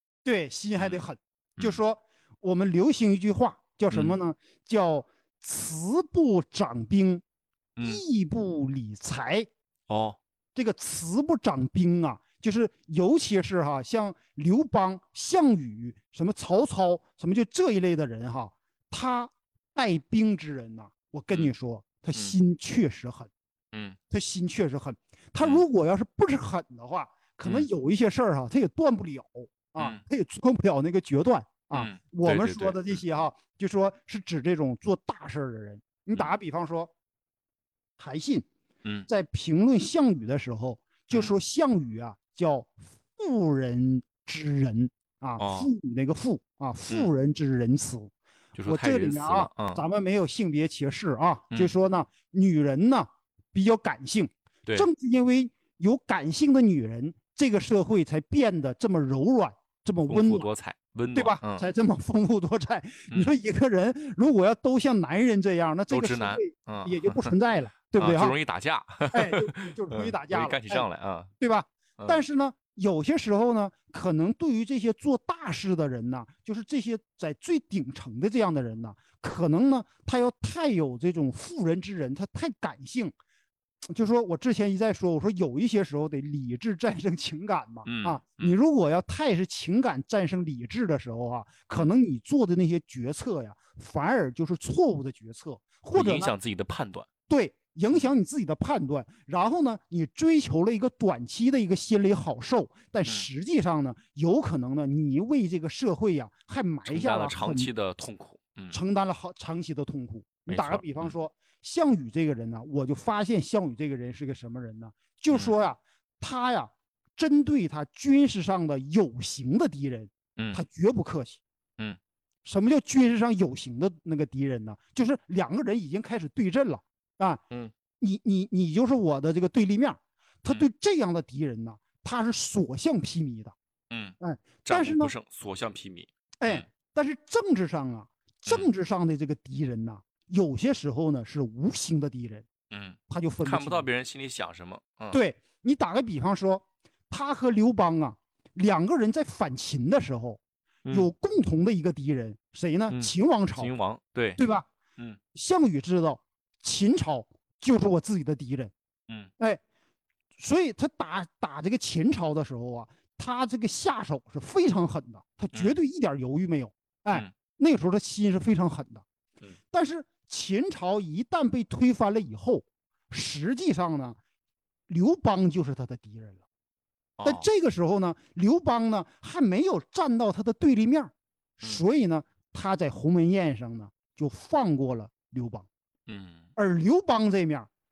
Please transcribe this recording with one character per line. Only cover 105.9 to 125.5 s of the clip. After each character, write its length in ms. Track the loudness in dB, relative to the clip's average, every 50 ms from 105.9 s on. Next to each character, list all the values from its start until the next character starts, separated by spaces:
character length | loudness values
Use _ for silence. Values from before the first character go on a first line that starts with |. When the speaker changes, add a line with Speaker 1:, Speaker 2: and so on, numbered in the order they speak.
| 0
Speaker 1:
会 200 | 0 0 0 0
呀， 140 | -2 -4 -8 -12 _ _
还 160 | -10 -6 -4
埋 220 | -2 -2 -4 -4 -6 -6 -6 -2
下 160 | -2 0 0
了 100 | 0 -2
很 40 | -4
Speaker 2:
承 100 | -6 -4
担 80 | -4 -2
了 60 | 0
长 20 |
期 160 | 0 -2 -2
的 220 | -2 -2 -4 -4 -4
痛 200 | -8 -12 -14 -14 -16
苦， 200 | -20 -20 _ _ _ _ _
嗯。 140 | -18 -16 -12
Speaker 1:
承 220 | -8 -6 -2 0
担 140 | 0 0 0 -2
了 60 | -4
好， 180 | -6 -10 -14
长 280 | -16 -14 -10 -8 -8 -8
期 120 | -8 -8
的 100 | -8 -6
痛 240 | -6 -6 -8 -10 -10
苦。 160 | -10 -14 -16 -16 _ _ _ _
你 100 | -6 -4
打 140 | -4 -2 -2
个 80 | -4
比 160 | -6 -6 -8
方 160 | -8 -6 -8 -6
说， 140 | -6 -6
Speaker 2:
没 60 | -8 -8
错， 60 | -10
嗯。 40 | _ _ _ _ _
Speaker 1:
项 300 | -18 -6 -2 0 2 2
羽 180 | 2 2 0 -2
这 140 | -2 0 0
个 80 | 0
人 180 | 0 -2 -6 -8
呢， 100 | -10 -10
我 240 | -10 -6 -4 -2 -2
就 80 | -2 -4
发 280 | -4 -2 -2 -2 -2
现 160 | 0 0 0 0
项 300 | 0 0 -2 -2 -2 -2
羽 40 | -4
这 120 | -6 -6
个 80 | -6 -6
人 160 | -6 -8 -10
是 140 | -10 -10 -10
个 100 | -10 -10
什 160 | -10 -12 -14
么 80 | -12 -12
人 200 | -12 -12 -14 -16
呢？ 100 | -18 -20 -20 _ _ _ _ _
就 160 | 2 2 2
说 260 | 2 2 2 2 2
呀， 100 | 2 2
Speaker 2:
嗯。 120 | -2 -6 _ _ _ _ _ _ _ _
Speaker 1:
他 340 | -10 -8 -4 -2 -2 0
呀， 140 | 0 -2 -2 -6 _ _ _ _ _ _ _ _ _
针 300 | -2 2 4 6 4 4
对 240 | 4 2 2 0 0
他 160 | -4 -6 -10 -10
军 340 | _ -2 2 4 6 6 6
事 160 | 4 2 0
上 240 | 0 0 0 0 0
的 120 | -2 -2 -4
有 420 | -4 0 2 4 2 2 0 -6
形 380 | -8 -8 -8 -6 -2 0 2 2
的 100 | 2 0
敌 140 | 0 -4 -6
人， 240 | -6 -6 -8 -12 -16 _ _ _ _ _
Speaker 2:
嗯。 180 | -8 -6 -6 -4
Speaker 1:
他 100 | -6 -8 -8
绝 200 | -4 0 2 2
不 140 | 2 2 -2
客 180 | -4 -6 -6
气。 160 | -8 -8 -14 -20 _ _ _ _ _ _ _
Speaker 2:
嗯。 180 | -10 -8 -8 -10 -12 _ _ _ _ _ _ _ _ _
Speaker 1:
什 200 | -6 -2 2 2
么 60 | 4
叫 100 | 4 2
军 300 | 2 2 4 4 4 4
事 80 | 4 2
上 180 | 2 0 2
有 180 | 2 0 0 -2
形 240 | -6 -10 -10 -4 -2
的 140 | -2 -2 -4 -6 _
那 120 | -4 -2
个 80 | -2 -2
敌 160 | -4 -4 -4
人 240 | -4 -4 -4 -6 -8
呢？ 100 | -10 -14 -16 _ _ _
就 100 | -2 0
是 120 | 0 0 -2 _
两 280 | -4 -2 -2 -2 -2